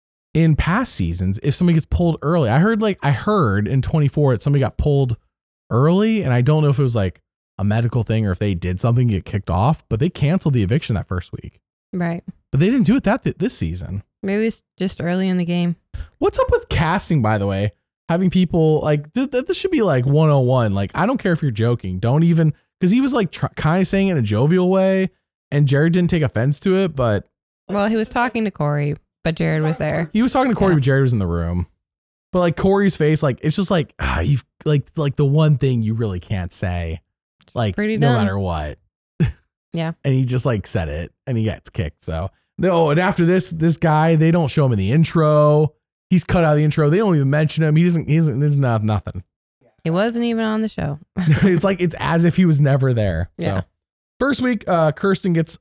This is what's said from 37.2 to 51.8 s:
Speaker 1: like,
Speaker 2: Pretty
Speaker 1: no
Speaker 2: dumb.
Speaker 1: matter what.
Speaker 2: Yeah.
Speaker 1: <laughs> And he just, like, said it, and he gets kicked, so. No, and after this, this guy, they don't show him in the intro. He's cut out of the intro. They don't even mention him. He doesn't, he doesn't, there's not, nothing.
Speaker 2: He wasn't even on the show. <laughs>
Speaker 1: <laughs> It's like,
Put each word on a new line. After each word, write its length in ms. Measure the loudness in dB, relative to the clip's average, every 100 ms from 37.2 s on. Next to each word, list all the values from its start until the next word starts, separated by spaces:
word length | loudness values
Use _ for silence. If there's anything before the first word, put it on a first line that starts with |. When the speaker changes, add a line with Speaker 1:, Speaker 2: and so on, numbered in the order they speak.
| _ _ -12 -4
Speaker 1:
like, 200 | -4 -2
Speaker 2:
Pretty 220 | -2 0
Speaker 1:
no 100 | 2
Speaker 2:
dumb. 80 | 2
Speaker 1:
matter 220 | 0 -2
what. 400 | -4 -4 -6 -10 _ _ _ -4 -4 -4 _ _ _
Speaker 2:
Yeah. 200 | -8 -8 -4
Speaker 1:
<laughs> 60 |
And 100 | -2
he 120 | 0 0
just, 200 | -2 -2
like, 200 | -2 -4
said 200 | -4 -4
it, 220 | -6 -10 -12 -6
and 100 | -4
he 60 | -2
gets 240 | -4 -10
kicked, 340 | -8 -8 -8
so. 260 | -8 -8 -8 -10 _ -4
No, 300 | 0 2 2
and 80 | 2
after 260 | 0 0 2
this, 240 | 2 0
this 280 | -2 0 0
guy, 380 | 2 2 2 4
they 140 | 2
don't 200 | 2 0
show 160 | 0 0
him 80 |
in 40 | 0
the 140 | 0
intro. 840 | 2 2 2 2 4 4 4 2 -4 _ _ _
He's 120 | -2
cut 200 | 2 2
out 80 | 4
of 60 | 2
the 60 |
intro. 260 | 2 2 2
They 60 | 2
don't 180 | 2 2
even 140 | 2
mention 320 | 2 0 0
him. 120 | 2 4
He 80 |
doesn't, 240 | 2 0 0
he 80 | 2
doesn't, 220 | 2 0
there's 180 | 0 2
not, 260 | 2 0
nothing. 400 | 0 -2 -4 -12 -16 _ _ _ _ _
Speaker 2:
He 60 | -4
wasn't 360 | 0 0 -2 -2
even 180 | -2 -2
on 160 | -2
the 80 | -4
show. 300 | -4 -6 -8 -10
<laughs> 80 | -4
Speaker 1:
<laughs> 0 | 0 2
It's 200 | 4 2
like, 180 | 0 0